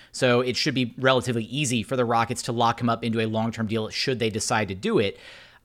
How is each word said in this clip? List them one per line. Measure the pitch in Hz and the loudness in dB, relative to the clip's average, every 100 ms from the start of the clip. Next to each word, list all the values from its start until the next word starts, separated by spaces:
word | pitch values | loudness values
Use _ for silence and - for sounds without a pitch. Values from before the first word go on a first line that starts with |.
| - | -12
so | - 131 120 | 0 4 4
it | 127 113 | 2 0
should | 156 | 0
be | 131 120 - | 0 -2 0
relatively | 127 131 120 117 | 2 4 2 -4
easy | 110 135 139 123 | -4 -4 0 0
for | 98 | -2
the | 131 117 | 0 2
Rockets | 117 113 123 | 2 0 -2
to | - | -4
lock | 120 117 117 | 2 2 2
him | 120 | 0
up | 117 | 0
into | 117 113 | 0 0
a | 110 | 0
long-term | 110 113 113 110 | 0 -2 -2 -2
deal | 113 110 | -2 -4
should | - - 123 | -4 -2 0
they | 113 | -2
decide | 104 - 113 101 | -2 0 0 0
to | |
do | 95 220 202 | -2 0 2
it. | 98 - - - - - | 0 -4 -16 -20 -20 -14